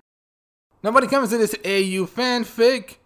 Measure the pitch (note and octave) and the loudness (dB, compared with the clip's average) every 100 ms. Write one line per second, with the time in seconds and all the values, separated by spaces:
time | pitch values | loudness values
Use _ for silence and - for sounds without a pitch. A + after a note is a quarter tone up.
0 | _ _ _ _ _ _ _ _ G3+ B3 | _ _ _ _ _ _ _ _ 0 0
1 | B3+ C#4 A#3+ A#3 G#3+ - F3+ G3 G3 F#3+ | 2 0 0 0 0 -2 -4 -2 0 -2
2 | F3+ - B3 B3 G#3+ - A#3 B3+ F#3+ - | -4 -4 -2 -2 -4 0 2 2 -4 -20